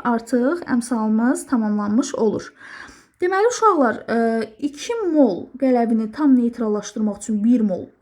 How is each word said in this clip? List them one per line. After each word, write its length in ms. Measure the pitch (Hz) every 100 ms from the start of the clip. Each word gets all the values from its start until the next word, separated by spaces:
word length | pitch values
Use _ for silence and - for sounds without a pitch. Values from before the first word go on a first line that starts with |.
artıq 580 | 269 233 233 247 247 349 -
əmsalımız 800 | 240 233 233 214 220 240 330 -
tamamlanmış 680 | 240 214 208 208 214 - -
olur. 380 | 220 - - - - - - - _ -
Deməli, 280 | 359 381 453
uşaqlar, 540 | 480 440 339 247 226 -
ə, 120 | 226 226 226 214 -
iki 340 | 285 - - 466 381
mol 380 | 311 254 185 - 254
qələvini 540 | 262 247 226 220 220
tam 240 | 220 302 254
neytrallaşdırmaq 800 | 240 240 220 208 208 226 214 202
üçün 260 | - 214
bir 180 | 220 247
mol, 260 | 214 180 - -